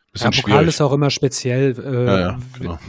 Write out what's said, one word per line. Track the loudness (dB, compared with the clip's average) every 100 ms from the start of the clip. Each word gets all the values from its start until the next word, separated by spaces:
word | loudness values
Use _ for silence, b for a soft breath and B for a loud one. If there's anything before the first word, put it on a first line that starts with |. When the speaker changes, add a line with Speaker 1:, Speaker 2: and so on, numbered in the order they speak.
| _
Speaker 1:
bisschen | -4 0
Speaker 2:
Ja, | 0
Pokal | 2 4
Speaker 1:
schwierig. | 4
Speaker 2:
ist | 2
auch | 2
immer | 2 0
speziell, | 0 -2 -2 -2 0 0 -2
äh, | -4 0 2
Speaker 1:
Ja, | 2
ja, | 0 -4
Speaker 2:
w-, | -10 -10
Speaker 1:
genau. | -8 -8